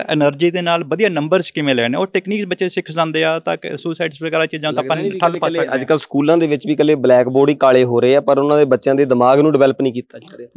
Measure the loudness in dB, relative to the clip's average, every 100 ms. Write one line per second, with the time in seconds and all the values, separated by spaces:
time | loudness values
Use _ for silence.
0 | 0 0 0 0 -2 -2 -2 -2 -2 -2
1 | -2 -2 0 -2 -2 -4 -2 0 0 -2
2 | -2 -4 -4 -6 -4 -4 -4 -6 -6 -4
3 | -2 -2 -2 -2 -4 -6 -8 -10 -8 -6
4 | -8 -8 -6 -4 -4 -4 -6 -4 -4 -4
5 | -4 -2 -2 0 -4 -4 -4 -4 -2 -2
6 | -2 -2 2 2 2 -2 -2 0 2 2
7 | 4 4 4 2 2 2 4 4 4 2
8 | 2 2 2 0 2 2 2 2 0 0
9 | 2 2 4 4 4 4 2 2 -4 -4
10 | -12 -18 -20 -20 -16